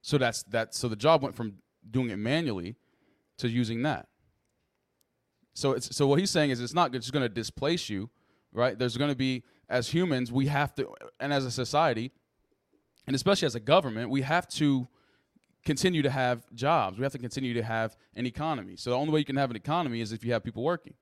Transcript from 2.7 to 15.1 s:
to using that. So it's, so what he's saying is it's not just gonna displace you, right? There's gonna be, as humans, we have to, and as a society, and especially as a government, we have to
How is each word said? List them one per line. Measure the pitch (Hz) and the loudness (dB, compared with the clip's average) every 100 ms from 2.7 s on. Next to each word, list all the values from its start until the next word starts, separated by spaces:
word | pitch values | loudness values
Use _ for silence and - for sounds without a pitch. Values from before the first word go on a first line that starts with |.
| 123 _ _ _ _ _ - | -12 _ _ _ _ _ -6
to | 123 | -2
using | 117 117 117 | 0 0 -2
that. | 139 107 - _ _ _ _ _ _ _ _ _ _ _ _ _ _ | -2 -4 -8 _ _ _ _ _ _ _ _ _ _ _ _ _ _
So | - 139 | -2 0
it's, | 131 - | 0 -4
so | - 139 | 0 4
what | 143 | 4
he's | 196 | 4
saying | - 147 | 2 2
is | 123 | 0
it's | 120 | -2
not | 160 160 | 2 2
just | 123 113 | 0 -4
gonna | 143 123 | -2 0
displace | 107 110 - 139 170 - | -2 -8 -4 -2 -2 -2
you, | 101 107 _ _ _ _ | -6 -6 _ _ _ _
right? | - 123 107 | 0 0 2
There's | 123 120 | -2 0
gonna | 143 131 | -2 0
be, | 131 127 - _ _ | 0 -2 -8 _ _
as | 127 120 | -2 0
humans, | 165 185 135 123 | 0 2 2 0
we | 123 135 | 0 2
have | 143 143 - | 2 0 -2
to, | 131 - 57 _ | -8 -8 -20 _
and | 139 | -2
as | 143 131 | 0 -2
a | |
society, | 120 123 147 156 113 123 _ _ _ _ _ _ _ _ _ - | -4 0 2 2 2 -4 _ _ _ _ _ _ _ _ _ -4
and | 131 | 0
especially | 190 196 156 | 4 4 2
as | 117 | -2
a | |
government, | 107 165 139 110 117 | 6 6 6 -4 -2
we | 135 | -2
have | 135 165 180 | 2 0 0
to | - 151 135 123 _ _ | 2 2 2 -2 _ _